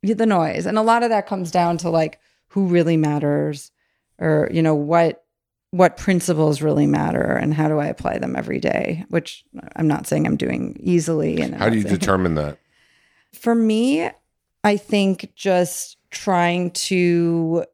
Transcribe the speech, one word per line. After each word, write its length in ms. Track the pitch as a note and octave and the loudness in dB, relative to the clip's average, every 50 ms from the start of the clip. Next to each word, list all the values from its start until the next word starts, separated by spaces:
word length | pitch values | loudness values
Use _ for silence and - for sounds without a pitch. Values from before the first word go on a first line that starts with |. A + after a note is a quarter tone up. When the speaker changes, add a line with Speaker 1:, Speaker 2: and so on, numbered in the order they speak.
Speaker 1:
Yeah, 140 | - G3 A3+ | 0 -2 0
the 100 | G3+ A3+ | 0 2
noise. 400 | A3 G#3 F3+ D#3+ D#3 - - E3+ | 2 2 2 2 0 -2 -4 -4
And 120 | F#3 G3 G#3+ | -2 -2 0
a 60 | A3 | 2
lot 200 | A3+ A3+ A#3+ A#3 | 2 2 2 2
of 60 | A#3+ | 2
that 180 | A3+ G#3 G3 - | 0 0 -2 -2
comes 240 | G#3 F#3+ F3+ E3 | -6 -6 -6 -2
down 260 | - F3+ F3 E3+ F3 E3 | 0 0 2 2 0 -2
to, 100 | E3+ E3+ | -2 0
like, 300 | E3 E3 D#3+ D#3+ - _ _ _ _ _ _ _ | 0 0 0 0 -4 _ _ _ _ _ _ _
who 200 | - G3 G3 F3+ | -2 -2 0 2
really 280 | F3 F3 E3 D#3+ E3+ D#3+ | 4 2 4 4 2 2
matters 720 | D#3 D3+ D3 D3 D3 D3 C#3+ C#3+ D3 D3+ D3 C#3+ - - _ _ _ _ _ _ _ _ _ _ | 2 2 0 0 0 0 0 0 0 -2 -4 -8 -12 -20 _ _ _ _ _ _ _ _ _ _
or, 300 | F3 E3 D3+ D3+ D3+ - | 0 0 2 2 2 0
you 100 | - E3 D#3+ | 0 0 2
know, 120 | D#3+ D#3 | 2 2
what, 480 | D3 D3 D3 E3 E3+ E3+ E3 - - _ _ _ _ _ _ _ _ _ _ | 0 0 2 2 4 4 2 0 -4 _ _ _ _ _ _ _ _ _ _
what 260 | - F3+ F#3 F3 - - | 0 2 2 2 2 0
principles 640 | - - F#3+ F3 - - F3 D3+ D#3 D#3 D3+ C3+ | -2 0 0 0 2 0 0 2 2 2 2 0
really 260 | D3 D#3 D3 D3 D3 C#3+ | 0 0 2 2 2 2
matter 340 | C#3+ D#3 D3 - - - - - - | 2 0 0 0 0 0 0 0 0
and 200 | - - D3+ D3+ | 0 0 -2 0
how 140 | D3+ D#3 D#3 | 0 0 0
do 120 | D#3 D3+ | 0 0
I 80 | D3 D3+ | -2 -4
apply 300 | - - - - - - | -6 -6 -4 -4 -4 -4
them 160 | - - B1+ | -6 -6 -6
every 240 | B1+ - - - - | -6 -6 -6 -6 -4
day, 440 | - - - - - - - D#3+ F#3 - | -2 -2 -2 -2 -2 -4 -6 -6 -8 -4
which 340 | - E3+ E3 - - - _ _ _ - - - - | -4 -4 -4 -4 -16 -18 _ _ _ -20 -20 -16 -8
I'm 120 | - D#3+ D#3 | -2 -2 0
not 200 | D3+ D3 D3 - | 0 -2 -4 -4
saying 180 | - D#3 D3+ | -2 -2 0
I'm 120 | - - C#3+ | 0 0 -2
doing 400 | - B1+ B1 B1 B1 - - - | -2 -4 -4 -4 -6 -8 -10 -8
easily. 600 | - F3+ F3 E3+ D#3 E3 E3 D#3 D3+ D#3 D#3 D#2+ | -2 2 2 2 2 0 -2 0 0 -2 -2 -2
And 120 | D#2+ B1+ - | -4 -4 -4
I'm 40 | - | -2
Speaker 2:
How 60 | F#2+ | 0
do 60 | A2 | 0
Speaker 1:
not 60 | A2+ A2 | 2 0
Speaker 2:
you 40 | G#2 | 0
Speaker 1:
saying 120 | F#2+ F#2+ F2 | 0 -2 -2
Speaker 2:
determine 380 | F2 F#2+ G2 F#2+ F#2 F2 E2 | 2 2 2 2 2 0 0
that? 220 | D#2 D2+ D2 C#2+ _ _ _ _ _ _ _ _ _ _ _ _ _ _ _ _ | 0 -2 -4 -8 _ _ _ _ _ _ _ _ _ _ _ _ _ _ _ _
Speaker 1:
For 200 | - - A#3 A#3 | -8 -2 0 0
me, 540 | A#3 A3+ A3 G#3+ A3 A#3 B3+ C#4 D#4 E4+ - - _ _ _ _ _ _ _ _ _ _ | 2 2 2 2 2 0 0 0 -2 -2 -6 -8 _ _ _ _ _ _ _ _ _ _
I 140 | G#3 G#3 G3+ | 0 0 0
think 560 | - - - G#3 G3 G3 F#3+ - - - _ | -2 -2 0 2 2 2 0 -2 -6 -20 _
just 600 | _ - G3 F#3 F3+ F3+ F3 - - - - - _ _ _ | _ -2 0 2 2 2 0 -2 -10 -12 -14 -16 _ _ _
trying 600 | - - - - F#3+ F3 F3 F3 F3 F3+ F3+ F3 | -16 -8 -4 0 0 2 2 2 0 0 -2 -4
to 960 | F3 - - - F#3+ F3+ F3+ F3 E3+ E3+ E3+ E3+ E3+ E3 E3 D#3+ E3 E3+ - - | -4 -6 -4 -2 0 2 2 2 2 2 2 2 0 0 0 0 -2 -2 -4 -6